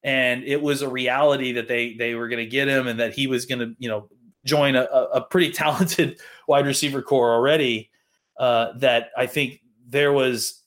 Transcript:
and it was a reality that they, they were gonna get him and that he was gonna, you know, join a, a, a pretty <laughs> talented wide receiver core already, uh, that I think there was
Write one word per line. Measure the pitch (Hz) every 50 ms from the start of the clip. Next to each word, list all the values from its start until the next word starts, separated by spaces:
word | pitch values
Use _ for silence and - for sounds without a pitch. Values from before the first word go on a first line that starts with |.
and | - 143 135 131 127 123 123 123 131
it | 139 139 147
was | 147 147 143 139
a | 143 135
reality | 127 127 127 123 123 135 151 147 143 135 135 127
that | 120 120 117 117
they, | 123 120 117 120 110
they | 113 120 117 117
were | 117 117 117
gonna | 120 117 113
get | 113 120 135 139 139
him | 139 135 127 123
and | 113 113
that | 117 110 98
he | - 139 131
was | 131 123 120
gonna, | - 135 123 120 117 117 _
you | 127 117
know, | 110 107 104 _ _ _ _ - _ _ _
join | 131 151 147 143 139 135 127
a, | 113
a, | - - 131 123 - -
a | 131
pretty | 127 - - 185 175 143
<laughs> | 175
talented | - 156 156 139 - 190 170 - - 160 135 - - - - - - _ -
wide | 147 143 139
receiver | 143 135 - 151 143 135 139
core | 127 - 143 135 120 117 117
already, | 117 120 139 151 160 147 123 117 110 107 _ _ _ _ _ _ _ _ _ _ -
uh, | 135 123 120 117 117 - - 120
that | 135 127 120 120 117 - - 117
I | 127
think | 123 - 156 143 127 143 _ _ _ _ _ 127
there | 123 117 139 147 143 143
was | 143 131 127 123 113 - - - _ _